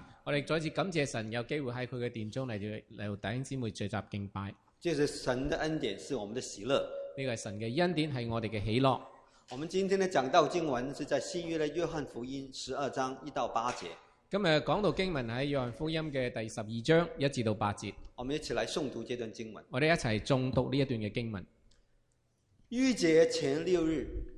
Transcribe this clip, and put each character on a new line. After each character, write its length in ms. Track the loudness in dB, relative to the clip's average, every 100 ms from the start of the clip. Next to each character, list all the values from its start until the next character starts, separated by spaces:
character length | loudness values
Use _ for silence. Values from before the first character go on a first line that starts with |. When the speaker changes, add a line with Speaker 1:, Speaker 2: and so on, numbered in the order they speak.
| -18 -10 -2
Speaker 1:
我 80 |
哋 120 | -2 0
再 140 | 0
次 100 | 0
感 220 | -2 0
谢 140 | 0 0
神， 260 | -2 -4
有 100 | -4
机 180 | -2 -4
会 100 | -4
喺 160 | -4 -4
佢 80 | -4
嘅 140 | -4
殿 200 | -4 -6
中 160 | -4 -4
嚟 140 | -4
到， 380 | -4 -6 -10 -8
嚟 100 | -6
到 220 | -4 -4
弟 60 | -4
兄 80 | -4
姊 100 | -4
妹 160 | -4
聚 160 | -4 -4
集 100 | -4 -4
敬 180 | -6 -6
拜。 260 | -6 -6 -8 _ _
Speaker 2:
这 120 | -2
是 140 | 0 0
神 400 | 0 -2 0 0
的 80 | 0
恩 200 | 0 0
典， 180 | -2 -4
是 160 | -6
我 120 | -4 -4
们 100 | -6
的 60 |
喜 240 | -8 -6 0
乐。 200 | 0 0 -6 -10 -6
Speaker 1:
呢 80 |
个 140 | -4 -4
系 60 |
神 140 | -6 -6
嘅 220 | -2 0
恩 140 | 2
典， 200 | 2 0
系 120 | -2 -2
我 160 | -2
哋 80 | -2
嘅 120 | -2 0
喜 160 | 4
乐。 200 | 4 2 -2 -20 -20 _ -12
Speaker 2:
我 60 | -8
们 100 | -4
今 220 | 0 2
天 100 | 2
的 80 | 4
讲 240 | 2 6
道 160 | 6 6
经 220 | 4 0
文 260 | 0 -2
是 120 | -6 0
在 120 | 0
新 300 | 0 -4 -2
约 100 | -2
的 80 | 0
约 160 | 0 -2
翰 200 | -2 -6
福 200 | -8 -6
音 260 | -8 -8
十 220 | -10 -8 -4
二 140 | -2
章 280 | 0 -2 -4
一 60 | -6
到 180 | -2 0
八 240 | 0 0
节。 160 | -2 -6 -12 -18 _ _
Speaker 1:
今 120 | 0
日 180 | 4 4
讲 220 | 4 2
道 100 | 2
经 220 | 2 0
文 120 | 0 -2
喺 180 | -2 0
约 120 | 0
翰 140 | -2
福 180 | -2 -2
音 120 | -2 -2
嘅 180 | -2 -2
第 160 | -2 -4
十 100 | -6
二 220 | -4 0
章 260 | 6 6 6 2
一 120 | 0
至 120 | 2 2
到 80 |
八 180 | 2 2
节。 220 | 0 -6 -8 -12
Speaker 2:
我 120 | -8 -4
们 100 | -4
一 40 |
起 120 | -2
来 120 | -2 0
诵 240 | 0 -2
读 120 | -4
这 140 | -6 -6
段 160 | -6
经 220 | -8 -12
文。 100 | -12 -6
Speaker 1:
我 100 | 2
哋 140 | 4
一 40 | 4
齐 280 | 4 2 2
诵 260 | 2 2
读 180 | 2 2
呢 80 | 2
一 60 |
段 160 | 2 0
嘅 100 | -2
经 220 | -4 -4
文。 140 | -6 -10 _ _ _ _ _ _ _ _ _ _ _ _
Speaker 2:
逾 240 | 2 4
节 340 | 6 6 8 8
前 380 | 4 0 0 2
六 200 | 4 4
日， 220 | 0 -2 -6 -8